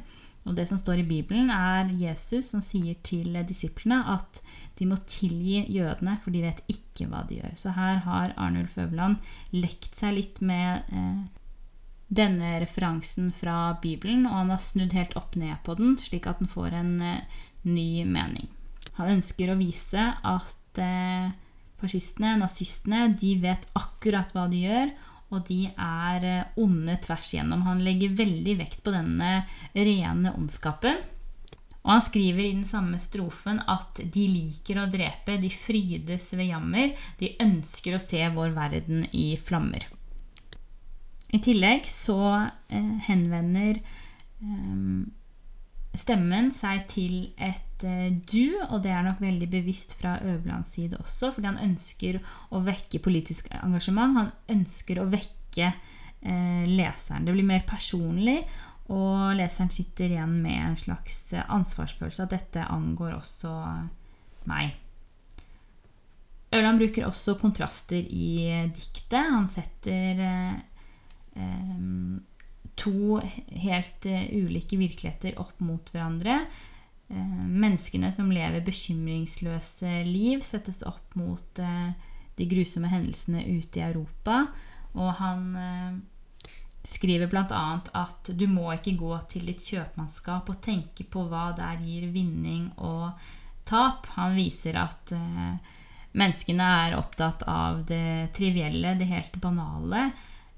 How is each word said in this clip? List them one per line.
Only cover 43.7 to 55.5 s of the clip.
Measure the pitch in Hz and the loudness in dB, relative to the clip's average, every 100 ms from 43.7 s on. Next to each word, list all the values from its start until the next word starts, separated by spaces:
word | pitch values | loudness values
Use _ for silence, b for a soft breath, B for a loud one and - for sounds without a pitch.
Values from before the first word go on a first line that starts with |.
| 220 B B B B B - | 2 B B B B B -10
ehm, | 208 202 95 95 95 92 95 - - - - - - - - - | -6 -4 -2 0 0 0 -2 -8 -20 -18 -16 -16 -12 -8 -6 -4
stemmen | - 208 175 190 254 269 | 2 4 4 4 2 0
seg | 196 196 - | -2 -2 -2
til | - 180 180 185 - | -2 -2 -2 -6 -4
et, | 190 185 - - | -4 -4 -8 -6
eh, | 185 180 180 | -4 0 0
du, | 180 180 214 269 392 - | 0 2 4 4 2 0
og | 214 | 0
det | 190 | 2
er | 180 185 | 2 2
nok | 185 | 2
veldig | 196 180 175 | 0 0 2
bevisst | 185 180 190 - - | 0 0 -2 -6 -6
fra | 180 175 | -2 -2
Øverlands | 190 170 170 175 175 - | -2 -2 -2 -4 -4 -4
side | 170 180 | -4 -4
også, | - - 254 | -6 -2 -2
fordi | 254 202 | 0 -2
han | 190 208 | 0 0
ønsker | 175 - - 185 185 B B B | 0 -4 -4 -2 -2 B B B
å | 190 185 | -2 0
vekke | 185 - 160 | -2 -4 0
politisk | 185 170 156 160 - - | 2 2 0 -8 -8 -4
engasjement, | 185 175 185 202 254 254 | 0 0 2 4 6 6
han | 202 - - | 2 -4 0
ønsker | 214 175 - - 180 | 2 2 -2 -4 -2
å | 190 | 2
vekke, | 202 - - - | 0 -2 -10 -6